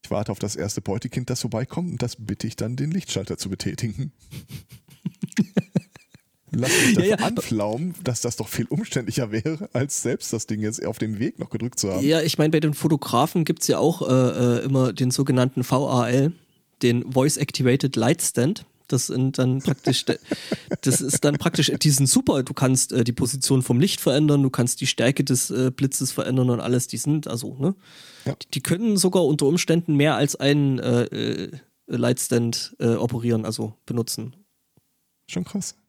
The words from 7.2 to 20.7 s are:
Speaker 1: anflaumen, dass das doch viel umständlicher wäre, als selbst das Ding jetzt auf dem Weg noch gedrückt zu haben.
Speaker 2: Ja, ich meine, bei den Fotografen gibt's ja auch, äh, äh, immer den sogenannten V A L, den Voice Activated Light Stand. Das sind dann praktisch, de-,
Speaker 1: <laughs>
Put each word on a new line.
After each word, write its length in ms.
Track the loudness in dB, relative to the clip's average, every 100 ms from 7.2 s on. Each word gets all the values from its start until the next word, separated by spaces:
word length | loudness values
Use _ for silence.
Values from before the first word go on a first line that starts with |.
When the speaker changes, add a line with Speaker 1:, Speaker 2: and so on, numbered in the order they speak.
| 0
Speaker 1:
anflaumen, 680 | -2 -2 -2 0 -2 -6 -4
dass 160 | -6 -4
das 160 | -4 -6
doch 100 | -6
viel 180 | -6 -2
umständlicher 680 | -4 -2 -4 -2 -4 -2
wäre, 360 | -2 -4 -6 -4
als 280 | -4 -2 -2
selbst 300 | -4 -4 -4
das 140 | -6 -4
Ding 140 | -4
jetzt 240 | -4 -4 -6
auf 120 | -4
dem 200 | -4 -2
Weg 220 | -4 -4
noch 100 | -8
gedrückt 300 | -6 -6 -4
zu 100 | -2
haben. 140 | 0 2
Speaker 2:
Ja, 160 | 2
ich 160 | 2 2
meine, 120 | 2
bei 100 | 4
den 140 | 2
Fotografen 680 | 0 2 0 2 2 2 2
gibt's 220 | 0 -2 0
ja 120 | 2
auch, 300 | 2 0 2
äh, 500 | 4 4 2 2 2
äh, 40 |
immer 280 | 2 2 2
den 180 | 2 0
sogenannten 540 | 2 2 4 2 0
V 240 | 0 0 2
A 180 | 0 2
L, 240 | 2 2 -2 _ _ _ _
den 300 | 2 2 2
Voice 260 | 2 2 0
Activated 580 | -2 2 2 4 2 2
Light 260 | 2 2
Stand. 420 | 0 0 0 0 -10 _ -4
Das 220 | -2 0
sind 280 | 0 0 2
dann 220 | 0 0
praktisch, 480 | -2 -2 0 0 -2
de-, 120 | -4 -6 -8 -6
Speaker 1:
<laughs> 320 | -8 -6